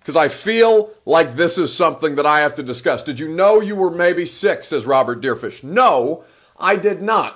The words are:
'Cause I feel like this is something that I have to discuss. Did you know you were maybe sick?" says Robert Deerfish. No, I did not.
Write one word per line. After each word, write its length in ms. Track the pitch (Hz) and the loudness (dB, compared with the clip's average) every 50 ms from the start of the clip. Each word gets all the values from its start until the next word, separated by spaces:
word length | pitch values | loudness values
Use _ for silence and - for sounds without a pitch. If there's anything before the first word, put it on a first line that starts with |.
| _ | _
'Cause 100 | - 135 | -2 0
I 120 | 160 151 139 | 2 2 2
feel 640 | - - - 202 220 226 226 226 220 214 214 214 - - _ | -2 -4 -6 -2 2 4 4 6 6 4 2 0 -6 -14 _
like 300 | - 147 165 165 123 120 | 0 2 2 2 2 0
this 220 | 135 170 165 170 185 | 0 0 0 0 -2
is 160 | 170 143 - | -2 -4 -2
something 400 | - 180 160 147 - 156 156 143 | 0 0 0 0 -2 -4 -2 -2
that 120 | 139 156 151 | 0 2 2
I 140 | 151 151 | 2 2
have 140 | 151 147 147 | 2 0 -2
to 80 | - 143 | -4 -8
discuss. 380 | 123 123 117 - 170 135 117 | -8 -10 -4 -2 -2 -4 -2
Did 180 | - - 139 117 | -4 -8 -10 -8
you 80 | 156 156 | -8 -8
know 320 | 160 170 190 202 220 214 | -2 2 4 4 4 4
you 160 | 214 196 208 | 2 0 -2
were 160 | 196 190 180 | -2 -2 -2
maybe 360 | 165 175 175 175 180 170 175 165 | 0 0 0 0 0 0 -4 -6
sick?" 360 | - - - 202 165 - - | -8 -4 -2 -2 -2 -2 -4
says 220 | - 156 139 110 | -6 -6 -4 -2
Robert 340 | 123 139 131 131 123 120 110 | 0 2 2 2 0 -2 -4
Deerfish. 420 | 107 135 120 - - 107 - - - | -4 -4 -4 -4 -6 -10 -12 -12 -14
No, 600 | 131 170 233 254 233 165 131 123 135 160 165 - _ _ _ _ _ _ _ | -4 0 2 4 4 4 2 0 0 -4 -6 -10 _ _ _ _ _ _ _
I 160 | 175 185 202 | -2 -2 0
did 260 | 202 170 208 196 165 | 0 0 -2 -2 -2
not. 320 | 190 214 226 202 139 113 - | -2 -2 0 0 -2 -2 -6